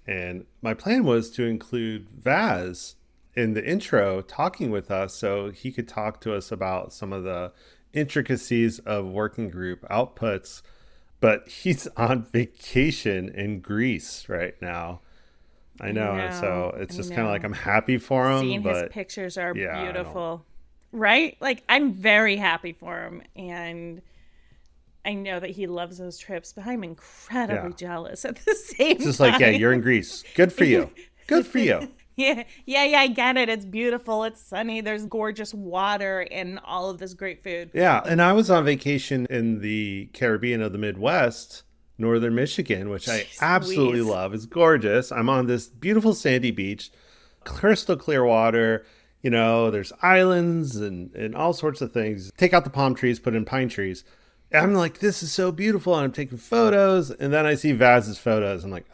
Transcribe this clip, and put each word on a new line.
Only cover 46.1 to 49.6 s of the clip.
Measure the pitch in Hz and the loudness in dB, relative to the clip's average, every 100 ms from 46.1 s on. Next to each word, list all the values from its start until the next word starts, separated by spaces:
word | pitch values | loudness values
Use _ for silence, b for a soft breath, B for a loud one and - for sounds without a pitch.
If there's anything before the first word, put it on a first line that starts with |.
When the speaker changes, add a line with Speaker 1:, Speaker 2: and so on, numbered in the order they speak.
Speaker 1:
sandy | 202 147 127 123 | 2 2 2 0
beach, | 98 98 107 - b b b b b - | -2 -4 -6 -12 b b b b b -14
crystal | - 202 190 - 160 | 0 2 2 2 -2
clear | - 139 120 | 2 2 6
water. | 113 113 117 113 110 - b b b | 6 4 4 2 0 -4 b b b
You | 131 | 0
know, | 117 113 117 | 2 4 4